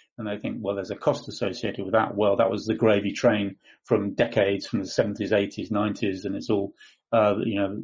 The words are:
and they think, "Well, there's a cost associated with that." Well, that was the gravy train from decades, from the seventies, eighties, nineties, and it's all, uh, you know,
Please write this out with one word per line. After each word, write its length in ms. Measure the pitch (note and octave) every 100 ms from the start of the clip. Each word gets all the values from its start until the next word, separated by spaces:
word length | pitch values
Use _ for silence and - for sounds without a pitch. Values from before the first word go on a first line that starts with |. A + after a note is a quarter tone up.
| _ -
and 100 | G#2
they 100 | G#2
think, 200 | A2+ -
"Well, 140 | G2+ G2
there's 160 | F#2+
a 40 | G2
cost 320 | D3+ - -
associated 560 | - G2+ - G2+ -
with 100 | F#2+
that." 220 | A2 G#2 G2+
Well, 220 | G#2 G2+
that 140 | A2
was 140 | G2+ A2+
the 100 | -
gravy 360 | A2+ G2+ G2+
train 460 | G2 A#2+ G#2 G2+ - _ _
from 300 | - G#2+ G2+
decades, 540 | G2 A2+ A2 G2+ G2 -
from 120 | G2+
the 80 | F#2+
seventies, 460 | - G#2 G#2 F#2+
eighties, 380 | G#2 G2 - -
nineties, 520 | G#2+ G#2 F#2+ G2 F#2+ G2
and 100 | F#2
it's 140 | E2
all, 240 | G#2 G2 - - _ -
uh, 240 | A#2 G#2 G2+
you 160 | G2+ G2+
know, 240 | G2 G#2+